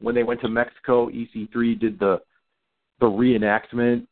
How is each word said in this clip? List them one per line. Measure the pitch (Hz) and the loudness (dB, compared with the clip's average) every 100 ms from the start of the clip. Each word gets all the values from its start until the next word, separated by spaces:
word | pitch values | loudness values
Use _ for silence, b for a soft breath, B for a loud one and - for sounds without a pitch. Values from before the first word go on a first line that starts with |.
when | 110 | -4
they | 120 | -2
went | 117 120 | -2 -2
to | 117 | -4
Mexico, | 113 123 - - 123 120 | -2 -4 -6 0 2 0
E | 117 117 | -4 -10
C | 113 107 | -10 -8
three | 120 117 | -2 0
did | 107 110 98 | 0 -2 0
the, | 98 90 - _ _ _ _ _ _ - | 0 0 -4 _ _ _ _ _ _ 0
the | 120 | 2
reenactment | 101 127 113 107 107 - 120 120 120 120 | 4 2 2 2 0 -2 -2 0 0 -4